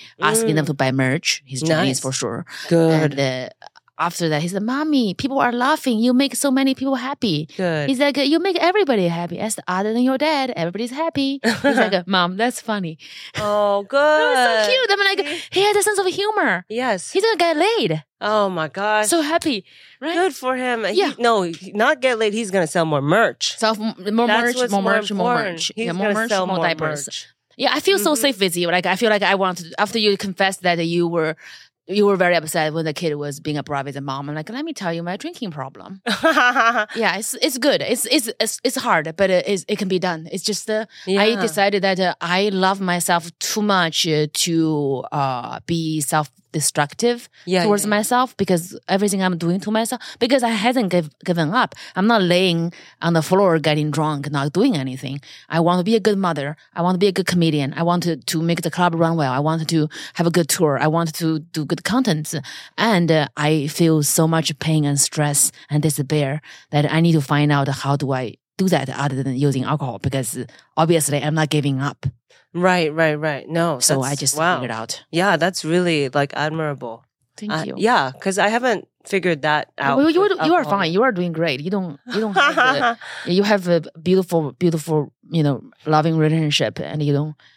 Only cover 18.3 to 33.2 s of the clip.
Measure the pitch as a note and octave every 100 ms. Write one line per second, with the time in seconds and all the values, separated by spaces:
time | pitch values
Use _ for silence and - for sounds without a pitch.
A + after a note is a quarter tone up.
18.3 | G#3+ G3+ F3+ D#3 F#3+ G3+ G#3+ G#3+ E4+ D4
19.3 | E4 E4 A3+ - - - - D4 E4+ F#4
20.3 | C#4 B3+ B3+ B3+ A#3+ G3+ E4+ F4+ A#3+ A#3
21.3 | A3 F3+ E3 F#3+ G#3 A#3+ D4+ B3+ A#3 A3
22.3 | G#3 A3 F#3+ E3 F3+ D#3+ D3+ C#3 F#3+ G#3
23.3 | A#2+ - - A3 A3 A3 - F#3 A3 A#3
24.3 | A3 A#3+ B3 B3 G3+ F#3+ G#3+ G#3 G3+ G#3
25.3 | A#3+ G3 E3+ - - A3+ E3+ G#3 G#3 A3+
26.3 | G3+ F#3 F#3 E3+ D#3+ D#3 D3+ C#3 - -
27.3 | _ _ - B3 C#4+ E4+ G4 E4 D4 C#4
28.3 | G3 F#3+ F3 F3 F3+ F3+ F#3 A3+ G#3 F#3+
29.3 | G3 F#3+ F3+ E3 - G#3 A3+ G#3+ G3 G3+
30.3 | F3+ G3 F#3+ F3+ E3+ E3+ E3+ F3 E3+ D#3
31.3 | D#3+ - - - _ - G3 G3+ F#3+ F3+
32.3 | E3+ D#3 E3+ D#3 D#3 D#3+ D3 E3 D3